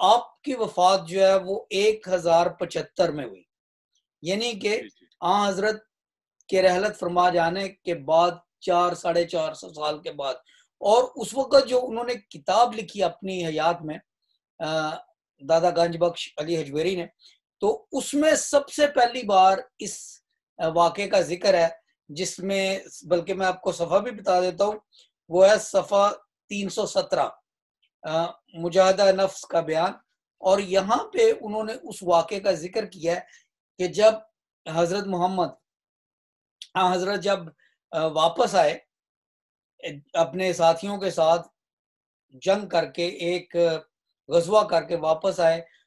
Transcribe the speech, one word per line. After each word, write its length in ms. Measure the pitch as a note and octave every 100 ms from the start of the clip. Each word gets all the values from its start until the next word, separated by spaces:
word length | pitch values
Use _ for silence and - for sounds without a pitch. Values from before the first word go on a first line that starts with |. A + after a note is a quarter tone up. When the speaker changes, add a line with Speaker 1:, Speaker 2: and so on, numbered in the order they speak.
Speaker 1:
आपकी 540 | F#3 A#3 - _ C#4+
वफात 460 | B3+ G#3+ - F3+ F#3+
जो 260 | E3 F#3+ F#3+
है 120 | F#3+
वो 300 | F#3 G3+ -
एक 360 | G3 G#3 G#3+ F3+
हजार 480 | F3+ E3 E3 F3 E3
पचहत्तर 520 | E3+ E3 C#3+ - E3+
में 140 | D3 A#2+
हुई, 200 | F#2 _ _ _ _ _ _ _ _
यानी 300 | D#3 G3 A#3+
कि 140 | G#3+ G3+
Speaker 2:
जी, 200 | A3 -
जी। 200 | _ _ -
Speaker 1:
आं 260 | F3 G3+ G3+
हजरत 360 | F#3 G#3+ G#3+ _ _ _ _ _ _ -
के 120 | F#3+
रहलत 360 | F#3 F3+ G#3 -
फरमा 340 | F3 F3 F3+
जाने 380 | F3 E3 F#3 G3
के 260 | - -
बाद 480 | D#3+ C#3 D#3+ F3 E3+ _ _
चार, 320 | - F3 F3
साढ़े 300 | E3+ F3 E3+
चार 300 | E3+ E3+ D#3
सौ 140 | - F#3
साल 300 | D#3 D3+ D3+
के 120 | E3
बाद। 320 | D3 C3+ B2+ _ _ _ -
और 220 | G3+ A3
उस 320 | B3+ C#4 A3
वक्त 320 | B3+ C4 C#4 A#3+
जो 140 | B3
उन्होंने 340 | B3+ A3+ A#3+
किताब 600 | A#3+ _ D#3 C#3+ G3+ A#3+
लिखी 260 | A3 F3+ G3+
अपनी 420 | F3+ - F#3+ F#3
हयात 360 | E3 D3+ D#3+ E3+
में, 180 | D#3 D#3+ _ _ _ _ _ -
अ, 300 | D#3 D#3+ D#3 E3 - _ _ _
दादा 260 | C#3 E3 F3
गंज 260 | E3 E3+ E3
बख्श 380 | F3 E3+ - -
अली 180 | D3+ E3
हजवेरी 400 | C#3 D3 E3+ F#3
ने, 140 | E3 _ _ _ _ -
तो 280 | G3+ - _
उसमें 440 | C#4 - C#4+ D#4 D4
सबसे 500 | - C#4+ - - -
पहली 360 | B3 A#3+ B3
बार 480 | G#3 F#3+ F#3+ F#3+ - -
इस, 440 | G#3 - - - _ _ _ -
अ, 80 | E3
वाक़े 380 | D#3+ E3+ - G3+
का 160 | G3+
जिक्र 340 | D#3 F3 G3+ F3+
है, 240 | E3 - _ _ -
जिसमें, 760 | D3 F3+ - F#3+ G3 F#3+ F#3+ - - E3
बल्कि 280 | F3 F3
मैं 120 | F#3 F#3
आपको 260 | F3+ G3
सफ़ा 260 | E3+ E3+ G3
भी 120 | A3+
बता 300 | G#3+ F#3+ F3+
देता 240 | F#3 E3+
हूँ, 160 | G3+ G#3+ _ _ _ _ -
वो 140 | E3+
है 140 | F#3+ G#3+
सफ़ा 520 | - F#3+ E3+ G3+ G3+ - _ _ -
तीन 200 | G3+ G3
सौ 180 | - G3+
सत्रह, 460 | G3 F#3 E3 A#2+ - _ _ _ _ _ _ D#3+
अ, 340 | D#3+ E3+ - _
मुजाहिदा 580 | E3+ E3+ F3+ F#3 F#3+ G3
नफ्स 320 | F#3+ F#3+ -
का 160 | - E3+
बयान। 400 | D#3 D#3+ F3+ - _ _ _ _
और 180 | F#3+ G3+
यहाँ 380 | G3 F#3+ F#3+ B3
पे 340 | G#4+ - A3+
उन्होंने 420 | A3 G#3+ G#3+ G#3+
उस 260 | B3+ - F#3
वाक़े 380 | F3 E3+ E3 G3+
का 120 | G3+
जिक्र 340 | E3+ F3 A3 -
किया 280 | F3 D#3+
है 120 | F3 - _ _ _ _ -
कि 100 | F3+
जब 360 | D#3+ A3 G#3+ - _ _ _ -
हजरत 360 | D#3+ E3+ G3+
मोहम्मद, 520 | G3 F3+ F3+ F#3+ D#3 - _ _ _ _ _ _ _ _ _ - - F#3
हाँ, 180 | F#3
हजरत 260 | F3+ F#3 G3+
जब, 340 | F#3+ F#3+ D#3+ _ _ _ _
अ, 140 | E3 D#3+
वापस 480 | D#3 E3 E3+ A#3
आए, 280 | F#3 D3+ E3 _ _ _ _ _ _ _ _ _ _
ए, 180 | E3+ C#3+ - E3+
अपने 360 | E3 F3+ F#3
साथियों 460 | E3+ E3 E3 G3+ G3+
के 120 | F#3
साथ 280 | E3+ D#3+ E3+ E3+ _ _ _ _ _ _ _ _
जंग 320 | C3 F3+ G3+ G3
करके, 400 | E3+ D3 - F3 - E3+
एक 140 | F3+ - E3+ E3+ D#3 - _ _ _ -
गज़वा 320 | E3+ E3+ G#3+
करके 340 | G#3 F3 - E3+
वापस 440 | D#3 D#3+ G3 F3
आए, 260 | E3 E3 E3 _